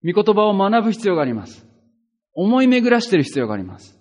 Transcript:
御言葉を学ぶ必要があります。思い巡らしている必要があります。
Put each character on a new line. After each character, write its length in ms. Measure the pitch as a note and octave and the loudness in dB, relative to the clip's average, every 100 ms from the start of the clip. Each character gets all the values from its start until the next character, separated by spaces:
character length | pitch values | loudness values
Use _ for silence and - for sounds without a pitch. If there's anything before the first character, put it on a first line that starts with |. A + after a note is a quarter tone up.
| E3 | 0
御 160 | F3+ | 0
言 140 | G#3 G#3 | 2 2
葉 80 | |
を 140 | G#3+ G3 | 2 2
学 280 | G3 A3+ A3+ | 2 2 0
ぶ 60 | |
必 160 | G3+ G3+ | -2 -2
要 80 | E3+ | 0
が 60 | |
あ 40 | C3+ | -2
り 80 | |
ま 140 | A2 G2 | -4 -10
す。 180 | - - _ _ _ _ _ _ | -20 -20 _ _ _ _ _ _
思 280 | - F#3+ B3+ | -4 0 2
い 60 | C4 | 4
巡 260 | B3 A#3+ | 2 2
ら 80 | A#3+ | 0
し 60 | - | 2
て 80 | E3+ | 0
い 20 | |
る 60 | |
必 160 | C#3+ C#3 | 0 -4
要 80 | A2+ | -4
が 60 | G#2 | -6
あ 20 | |
り 60 | |
ま 160 | F#2 F#2 | -8 -14
す。 180 | - _ | -20 _